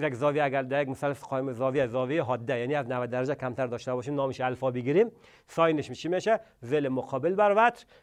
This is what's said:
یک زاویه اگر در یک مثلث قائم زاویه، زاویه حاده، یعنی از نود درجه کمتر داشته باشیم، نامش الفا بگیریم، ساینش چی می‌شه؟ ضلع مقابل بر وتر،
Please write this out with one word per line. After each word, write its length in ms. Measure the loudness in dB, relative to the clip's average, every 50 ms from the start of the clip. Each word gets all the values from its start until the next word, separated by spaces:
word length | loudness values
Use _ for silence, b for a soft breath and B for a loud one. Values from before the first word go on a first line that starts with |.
یک 120 | -2 -2 -2
زاویه 300 | 0 0 2 2 2 2
اگر 180 | 2 2 0
در 200 | -2 0 0 0
یک 80 | 0 -2
مثلث 340 | -4 -4 -2 -4 -4 -4 -6
قائم 300 | -6 -4 -4 -2 -4 -2
زاویه، 340 | -2 -2 0 2 2 0 0
زاویه 360 | 0 -2 -2 0 0 0 0
حاده، 360 | 0 -2 -2 -2 -2 -2 -2
یعنی 160 | -2 -2 -2
از 120 | -2 -2 -2
نود 220 | -4 -4 -4 -2
درجه 260 | -2 -2 -2 -2 -2
کمتر 320 | -4 -4 -6 -4 -4 -4 -4
داشته 260 | -4 -6 -6 -4 -4
باشیم، 220 | -4 -4 -4 -2
نامش 260 | -2 -2 -2 -2 -2
الفا 300 | -2 -2 -2 -2 -2 -2
بگیریم، 400 | -2 -2 0 2 4 4 4 2 b b b b b b b -6
ساینش 440 | 0 2 4 4 4 2 -2 -6
چی 180 | -8 -8 -4 -2
می‌شه؟ 300 | -2 0 2 2 0 0 b b b b -6
ضلع 260 | -2 0 0 0 0
مقابل 460 | -2 -2 -4 -4 -4 -2 0 0 2
بر 180 | 4 4 4 6 6
وتر، 280 | 4 4 2 0 -8 b b b